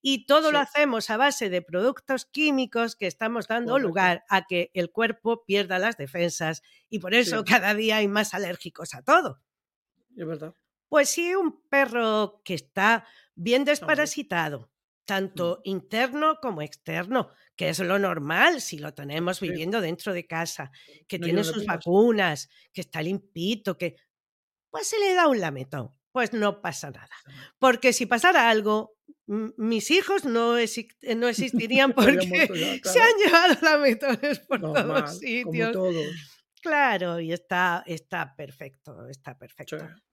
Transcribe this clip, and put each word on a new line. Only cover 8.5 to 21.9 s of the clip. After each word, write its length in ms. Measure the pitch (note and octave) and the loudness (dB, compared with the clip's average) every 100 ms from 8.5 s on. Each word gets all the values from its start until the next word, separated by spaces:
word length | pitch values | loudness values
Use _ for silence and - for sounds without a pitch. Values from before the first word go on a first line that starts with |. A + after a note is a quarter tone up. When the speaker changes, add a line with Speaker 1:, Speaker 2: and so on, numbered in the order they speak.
| F3+ F3 - E3+ | -8 -12 -14 -16
Speaker 1:
a 80 | C3 | -10
todo. 400 | C#3 E4 C#4 C3 _ _ _ _ _ _ _ B3 | 2 2 2 -10 _ _ _ _ _ _ _ -12
Speaker 2:
Es 100 | D#3+ | -10
verdad. 280 | D#3 D#3 - _ _ _ | -10 -12 -18 _ _ _
Speaker 1:
Pues 220 | D4+ C#4+ | 2 2
sí, 260 | - F4 F#4 | 0 -2 0
un 320 | E4+ - _ | -2 -4 _
perro 760 | C#4 C4 A#3 A3+ G#3+ G#3 - - | 0 2 0 0 0 0 -6 -8
que 80 | |
está 520 | F3 - - G3+ A3+ - _ _ - | -8 -8 0 2 2 -2 _ _ -10
bien 280 | F3 B3 | 0 2
Speaker 2:
Está 220 | C#4+ D4 - | 2 0 0
mal. 100 | D4 | 0
Speaker 1:
desparasitado, 760 | D4+ - - F3 D#3 C#3 A2+ _ _ _ - | 0 -4 -4 -4 -4 -6 -14 _ _ _ -6
tanto 560 | G3 F#3+ F#3+ E3+ F3+ G3 | -4 -4 -4 -4 -4 -6
Speaker 2:
Mm. 40 | |
Speaker 1:
interno 680 | F#3+ - A3 B3+ C#4 D#4 D#4 | -8 -4 -2 -2 0 0 0
como 200 | B3+ E3+ | -4 -6
externo, 680 | D3+ - - D#3+ F3+ B3+ - _ _ - | -10 -12 -8 -8 -2 -2 -2 _ _ -6
que 140 | D#3+ | -4
es 100 | D#3+ | -2
lo 180 | F3+ G3 | 0 0
normal 640 | G3 E3 C#3+ E3+ C#4+ D#4+ | 0 -2 -2 2 4 2
si 160 | - D3+ | -6 -10
lo 160 | D3 | -12
tenemos 440 | D3 C#3+ D3+ F3 F#3 | -12 -8 -4 -4 -4
Speaker 2:
Sí. 100 | F3+ | -6
Speaker 1:
viviendo 340 | F3+ E3 A3 | -4 -4 -2
dentro 320 | E3+ E3+ - | -4 -6 -6
de 140 | F3+ - | -8 -6
casa, 440 | E3 E3 - C3+ _ - - _ | -6 -6 -8 -14 _ -20 -20 _
que 100 | F3+ | -6
Speaker 2:
No 80 | E3+ | 0
Speaker 1:
tiene 160 | F3 | 0
Speaker 2:
lleno 60 | E3 | 0
de 60 | |
Speaker 1:
sus 100 | G#3 | -4
Speaker 2:
pulgas. 140 | G#3 E3+ | -4 -4
Speaker 1:
vacunas, 640 | E3+ | 2